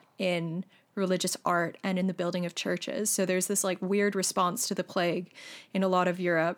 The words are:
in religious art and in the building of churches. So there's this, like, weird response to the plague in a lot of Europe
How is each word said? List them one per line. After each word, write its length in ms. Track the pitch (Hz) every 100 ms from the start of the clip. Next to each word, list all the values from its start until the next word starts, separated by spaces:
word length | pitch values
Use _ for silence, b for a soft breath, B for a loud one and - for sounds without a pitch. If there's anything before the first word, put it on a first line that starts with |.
| - -
in 480 | 185 175 165 170 - b _ -
religious 420 | 185 180 180 - -
art 320 | 175 170 -
and 140 | 196 185
in 80 | 190
the 60 |
building 320 | 175 175 180 170
of 80 | -
churches. 540 | 180 180 - - 214
So 120 | - 185
there's 200 | 185 185
this, 160 | 202
like, 160 | 190 175
weird 340 | 185 202 202 196
response 520 | 185 - 180 170 -
to 80 | 185
the 80 |
plague 480 | 180 190 175 165 180 B B B B 190
in 80 |
a 40 | 190
lot 200 | 180 180
of 120 | 180
Europe 380 | 175 165 165